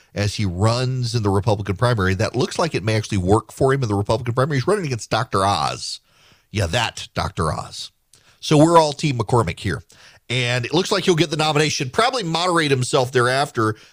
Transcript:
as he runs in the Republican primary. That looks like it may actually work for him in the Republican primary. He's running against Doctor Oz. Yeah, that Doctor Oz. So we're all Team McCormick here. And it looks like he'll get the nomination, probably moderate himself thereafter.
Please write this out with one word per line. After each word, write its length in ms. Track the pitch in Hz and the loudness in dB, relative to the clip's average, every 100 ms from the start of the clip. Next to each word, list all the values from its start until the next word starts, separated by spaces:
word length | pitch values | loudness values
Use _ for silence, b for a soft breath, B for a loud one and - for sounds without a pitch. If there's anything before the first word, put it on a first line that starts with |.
| b | b
as 220 | - 101 - | -4 -2 -2
he 100 | 98 | -4
runs 680 | 85 110 120 127 131 120 117 | 0 0 0 -2 -4 -4 -2
in 80 | |
the 80 | 101 | 0
Republican 440 | 98 117 101 101 92 | 0 2 0 -2 0
primary. 380 | 120 113 92 | 0 2 0
That 220 | 95 107 117 | 0 0 0
looks 240 | 175 - | -2 -2
like 160 | - - | -2 -2
it 80 | |
may 120 | 110 110 | -2 -2
actually 220 | - 101 | -2 -2
work 340 | 90 107 - | 2 2 2
for 220 | - 131 | -2 0
him 80 | 139 | 2
in 80 | 117 | 0
the 60 | 101 | 0
Republican 400 | 101 113 120 120 | 0 -2 -2 -2
primary. 220 | 139 139 | 0 0
He's 100 | 135 | 0
running 180 | 208 156 | 0 -2
against 240 | 117 - | -6 -4
Doctor 340 | 110 120 101 | -4 -2 0
Oz. 580 | 98 90 65 64 - - b b b b b | 2 0 -2 -4 -10 -12 b b b b b
Yeah, 160 | 101 87 | -4 -2
that 400 | 117 110 - - - | 0 -2 -6 -10 -6
Doctor 360 | 82 - 80 | -6 -4 -4
Oz. 400 | - - - - _ _ b b b | -4 -8 -14 -16 _ _ b b b
So 240 | - 151 | 2 4
we're 140 | 160 170 | 8 6
all 160 | 156 | 4
Team 240 | - 156 123 | 0 -2 -2
McCormick 420 | 110 120 87 - | 0 2 0 -2
here. 220 | 98 73 - B B B - | -6 -6 -10 B B B -6
And 360 | 123 120 123 120 | -4 -2 -2 0
it 80 | |
looks 180 | 156 196 | -2 0
like 140 | 196 190 | 0 2
he'll 100 | 160 | 2
get 140 | 165 | 2
the 80 | 151 | 0
nomination, 520 | 156 147 156 - 131 | 0 2 0 -2 -2
probably 320 | - 240 254 | 0 0 0
moderate 480 | 165 165 180 170 147 | -4 -2 0 0 2
himself 440 | 135 123 143 127 | 0 2 0 2
thereafter. 640 | 127 120 131 143 - 110 107 B | 2 2 0 -2 0 -2 -2 B